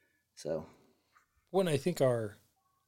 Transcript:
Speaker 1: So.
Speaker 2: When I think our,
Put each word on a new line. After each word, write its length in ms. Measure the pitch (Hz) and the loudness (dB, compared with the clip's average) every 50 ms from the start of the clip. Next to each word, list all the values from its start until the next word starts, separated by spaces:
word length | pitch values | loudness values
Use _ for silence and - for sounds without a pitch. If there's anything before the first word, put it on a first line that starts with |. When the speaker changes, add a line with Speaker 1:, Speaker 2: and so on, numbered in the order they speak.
| _ _ _ _ _ _ _ | _ _ _ _ _ _ _
Speaker 1:
So. 300 | - - 76 82 78 85 - - _ _ _ _ _ _ _ _ - _ _ _ _ _ _ | -12 -8 -6 -6 -6 -6 -10 -20 _ _ _ _ _ _ _ _ -20 _ _ _ _ _ _
Speaker 2:
When 160 | - 185 190 | 0 0 2
I 100 | 175 147 | 2 0
think 220 | 131 - 180 165 - | 0 0 -2 2 4
our, 360 | 143 131 123 117 110 101 101 - _ _ _ _ _ _ _ _ _ | 4 4 4 2 -2 -6 -10 -14 _ _ _ _ _ _ _ _ _